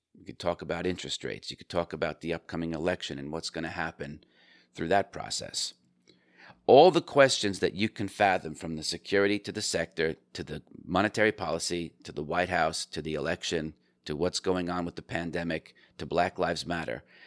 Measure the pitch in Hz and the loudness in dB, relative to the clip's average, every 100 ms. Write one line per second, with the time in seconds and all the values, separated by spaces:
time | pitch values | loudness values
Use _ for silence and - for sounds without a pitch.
0 | _ - 95 - 90 85 85 87 90 87 | _ -20 -18 -6 -4 -4 -4 -4 -2 -4
1 | 67 - - 50 - - - 90 85 78 | -6 -8 -8 -10 -12 -14 -6 -4 -2 -2
2 | 80 76 80 82 - 85 82 78 87 90 | -4 -4 -6 -6 -6 -6 -4 -2 -2 -2
3 | - 69 71 80 - 82 78 80 80 - | -4 -8 -8 -8 -8 -8 -8 -6 -8 -8
4 | 71 73 _ _ _ - _ - 82 98 | -12 -14 _ _ _ -20 _ -8 0 2
5 | - - - - - - - - _ _ | 0 -6 -8 -8 -8 -8 -8 -10 _ _
6 | _ _ _ _ - - - 127 180 165 | _ _ _ _ -20 -2 10 12 12 8
7 | - 139 135 - 101 90 - 92 107 - | 2 6 6 6 0 0 -2 0 -2 -2
8 | 98 - 101 92 82 76 82 78 78 85 | -6 2 4 4 -2 -10 -8 -6 -6 -6
9 | - 98 101 104 104 98 - 87 82 - | 0 2 4 0 -4 -6 -2 -2 -2 -2
10 | 80 76 _ - 76 76 - - - 90 | -2 -2 _ -12 -10 -10 -14 -16 -2 0
11 | 107 110 107 107 85 82 - 87 82 - | 2 2 2 2 -4 -4 -2 -4 -6 -12
12 | - 69 76 87 90 87 80 82 - 82 | -14 -10 -4 -2 0 2 0 -2 -8 -8
13 | 78 73 73 87 - 85 78 - _ _ | -6 -4 -2 -4 -2 -2 -2 -10 _ _
14 | - 73 90 - 95 92 87 87 87 - | -8 -2 -2 -2 -2 -2 -2 -4 -6 -8
15 | - 82 85 82 82 80 - - _ - | -6 -6 -4 -4 -4 -6 -8 -20 _ -12
16 | 73 80 92 - 85 82 - 85 80 60 | -4 0 0 0 -2 -2 -4 -6 -6 -8
17 | - - | -12 -20